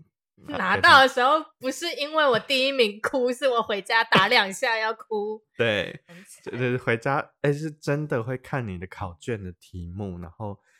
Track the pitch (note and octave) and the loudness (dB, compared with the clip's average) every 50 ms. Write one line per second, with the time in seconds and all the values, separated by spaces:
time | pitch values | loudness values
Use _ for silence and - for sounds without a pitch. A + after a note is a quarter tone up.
0 | _ _ _ _ _ _ _ _ - - D4 - F#3+ F#3 G3+ G3+ F#3 F4 D#4 C4+ | _ _ _ _ _ _ _ _ -12 -8 -6 -4 -2 0 0 4 6 8 8 8
1 | C4+ B3+ C4 B3+ B3 C4+ D4+ D#4+ D4+ - _ _ B3 B3+ - - E4 F4 C#4+ - | 8 6 4 2 2 4 2 2 0 -4 _ _ -8 -6 -6 -6 -6 -8 -6 -6
2 | C#4+ D4+ D#4 D#4 D4+ C#4 A#3 G#3+ - - C#4 B3+ C4 C4+ C#4 C4 A#3 G#3 G3+ G#3+ | -6 -4 0 2 2 2 2 2 0 0 0 0 2 2 2 2 2 0 0 -4
3 | - - - C4 B3 B3 B3 - D4 C4+ A#3+ A#3 - - G#3+ G3+ - - A#3 A3+ | -6 -4 -2 0 0 0 0 0 0 0 2 0 0 -2 -2 -4 -2 0 2 2
4 | A3+ - - G3 F#3+ G#3 B3 A#3 G3+ F#3+ F#3+ - C4 A#3+ A3+ A3 A3 A3 A3 - | 2 4 4 4 6 6 6 4 4 2 0 -4 -2 -2 0 0 0 -2 -4 -4
5 | - - A3 G#3 G3+ G#3+ G#3+ A3 _ _ _ - A#2+ A2+ G#2+ G2+ F2 F2+ - - | -6 -6 -4 -4 -4 -4 -8 -10 _ _ _ -2 0 0 2 0 -2 -4 -8 -14
6 | _ - E3+ F3 G3 - - - - - - A#2 B2+ B2 B2 B2+ - B2+ A#2 A2 | _ -20 -20 -20 -20 -20 -20 -20 -14 -10 -6 -4 -2 -2 -2 -2 -2 -2 -2 0
7 | - C#3+ C3+ D3+ - - _ _ - D3 C#3+ C#3+ D#3 D#3 D3+ - - D3+ C#3+ D3 | 0 -2 -2 -2 -4 -6 _ _ -2 -2 -2 -2 -4 -8 -10 -8 -6 -4 -4 -2
8 | D3+ D3 D3+ A#2+ A2 B2 C3 B2+ - - - C3+ A#2+ G#2 F#2 E2+ F#2 - - - | -2 -4 -4 -4 -4 -4 -8 -10 -8 -8 -6 -6 -6 -6 -8 -10 -12 -12 -12 -10
9 | G2+ F2+ E2+ - - - A#2 G2+ F#2+ F2+ E2+ - _ - - F2+ E2+ F2 F2 G2+ | -10 -10 -10 -10 -8 -8 -8 -6 -8 -10 -14 -16 _ -16 -14 -12 -12 -10 -10 -8
10 | G#2 G2 F2 F2 E2+ D#2+ E2 - A2 G#2 G2+ - _ _ _ _ | -8 -8 -8 -10 -12 -14 -14 -12 -12 -12 -12 -14 _ _ _ _